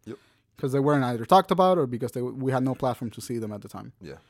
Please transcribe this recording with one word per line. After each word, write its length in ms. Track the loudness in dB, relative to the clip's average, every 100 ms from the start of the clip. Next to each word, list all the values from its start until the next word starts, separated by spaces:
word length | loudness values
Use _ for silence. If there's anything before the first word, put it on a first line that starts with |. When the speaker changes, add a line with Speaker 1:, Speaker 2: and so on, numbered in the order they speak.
Speaker 1:
Yep. 140 | -16 -16 _ _ _ -8
Speaker 2:
'Cause 140 | -2
they 60 | 2
weren't 240 | 4 2
either 200 | 2 -2
talked 260 | 4 4 6
about 280 | 4 4 4
or 80 | 0
because 260 | -2 -6
they, 100 | -6
we 300 | -6 -4 -2
had 100 | 0
no 120 | 0
platform 360 | -2 -2 -4 -6
to 80 | -10
see 180 | -8 -8
them 120 | -6
at 100 | -10
the 60 | -14
time. 240 | -16 -16 -18
Speaker 1:
Yeah. 160 | -18 -18 _